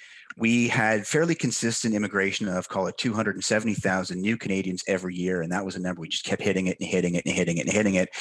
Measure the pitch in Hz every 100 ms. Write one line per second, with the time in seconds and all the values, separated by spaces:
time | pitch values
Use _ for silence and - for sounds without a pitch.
0 | - - - - 113 120 117 123 110 110
1 | 101 156 170 165 131 - 117 117 117 107
2 | 104 101 98 92 104 92 - 98 92 -
3 | 127 107 104 92 - 110 110 92 101 95
4 | 90 92 101 113 - 95 95 90 - 95
5 | 92 90 90 90 82 92 95 90 90 85
6 | 80 - - 98 104 95 92 - 85 92
7 | 87 87 - 82 85 85 - 101 107 92
8 | 92 -